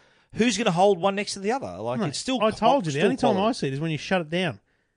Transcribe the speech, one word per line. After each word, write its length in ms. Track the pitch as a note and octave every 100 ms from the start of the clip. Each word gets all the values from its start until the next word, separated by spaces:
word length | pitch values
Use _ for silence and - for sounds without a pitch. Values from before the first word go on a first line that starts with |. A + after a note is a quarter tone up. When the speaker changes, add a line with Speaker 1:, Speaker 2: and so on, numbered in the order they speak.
| _ _ _
Speaker 1:
who's 240 | - A#3 F#3+
gonna 140 | A3+
hold 260 | E3 G3 F#3+
one 140 | F#3+
next 200 | G3 G3+
to 60 | -
the 120 | G3
other? 260 | C4 A2 F2
Like, 220 | A2+ A#3
Speaker 2:
Mate, 80 | F3+
Speaker 1:
it's 100 | C3+
still 240 | - B3+
Speaker 2:
I 80 | G#3+
Speaker 1:
co-, 60 | G#3
Speaker 2:
told 280 | A3 C#4 E3+
you, 60 |
the 60 | C#3
Speaker 1:
still 40 | G3
Speaker 2:
only 120 | C4
time 140 | B3
I 20 | F#3+
Speaker 1:
quality. 240 | G#3 -
Speaker 2:
see 80 | D3+
it 60 |
is 60 | C3+
when 120 | E3
you 60 | D#3
shut 220 | - F#3+
it 80 | D3+
down. 280 | E3+ F3+ G#2 _ _ _